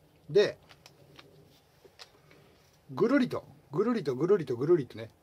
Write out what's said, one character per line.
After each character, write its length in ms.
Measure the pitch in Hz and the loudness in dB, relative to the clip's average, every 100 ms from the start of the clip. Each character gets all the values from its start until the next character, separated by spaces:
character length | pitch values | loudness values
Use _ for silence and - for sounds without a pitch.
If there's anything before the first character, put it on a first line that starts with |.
| _ _ - | _ _ -2
で、 280 | 170 170 - - - - _ - - - - - _ _ _ - - - _ _ - _ _ _ _ - | 2 2 0 -16 -20 -20 _ -20 -20 -20 -20 -20 _ _ _ -20 -20 -20 _ _ -20 _ _ _ _ -12
ぐ 160 | 131 220 | -2 2
る 120 | 277 | 2
り 100 | 247 | 0
と、 160 | 110 - - - | -4 -10 -18 -8
ぐ 120 | 151 | -4
る 100 | 220 | -2
り 100 | 226 | -2
と、 120 | 143 127 | -4 -2
ぐ 120 | 175 | 2
る 100 | 202 | 0
り 80 | 135 | 0
と、 100 | 117 | -4
ぐ 120 | 147 | 2
る 100 | 175 | 2
り 100 | 120 | 0
と 100 | 107 | -10
ね、 120 | 113 _ | -16 _